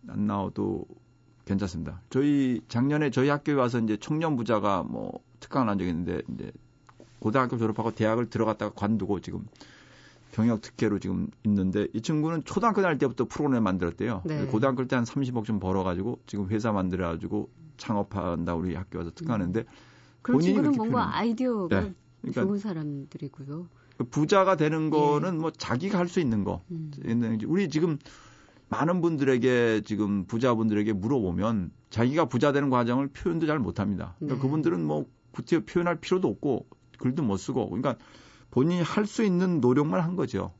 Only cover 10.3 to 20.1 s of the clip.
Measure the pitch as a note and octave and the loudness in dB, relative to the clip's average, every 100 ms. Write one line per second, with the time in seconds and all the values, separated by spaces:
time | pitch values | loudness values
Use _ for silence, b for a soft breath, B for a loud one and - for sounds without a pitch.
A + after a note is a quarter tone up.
10.3 | - A2+ A2 - - A2 G2+ F#2+ F#2 F2 | 2 2 2 -4 -2 0 0 -2 -2 -4
11.3 | - G#2+ G2+ F#2 G2 G2+ A2+ A2+ D#3 D#3 | -4 0 2 2 0 0 -2 -2 0 0
12.3 | E3 - - A3+ G3+ F#3+ C#3+ C#3 B2 A#2+ | -2 -2 0 2 2 2 2 0 0 -4
13.3 | - D3 B2 G#2+ F#2 F2 - G#2 G#2 D#3+ | 0 2 4 2 2 -2 -2 -4 -2 -4
14.3 | D3+ C#3 A2 C3+ B2+ B2+ C3 A#2 - C3 | -4 0 2 2 0 0 0 0 -2 -2
15.3 | B2 G#2 G#2+ F#2 F#2+ F#2+ F2 G#2 B2+ - | -2 -2 -2 0 0 0 -2 -4 -6 -8
16.3 | G2+ F#2+ G#2+ A2+ G2+ F#2 F2+ F2 E2 F#2 | -6 -2 0 0 0 0 0 -2 -4 -4
17.3 | G#2 - - - - - G#2 G2+ G2 F#2 | -4 -6 -12 -20 -16 -4 -2 -2 -4 -2
18.3 | E2 E2+ E2+ F2+ D#2+ G2 F2 E2+ - D#3 | -2 -2 -2 -2 -4 -6 -8 -8 -8 -4
19.3 | A2+ F2+ G2 A2+ B B B B | -2 0 -2 -6 B B B B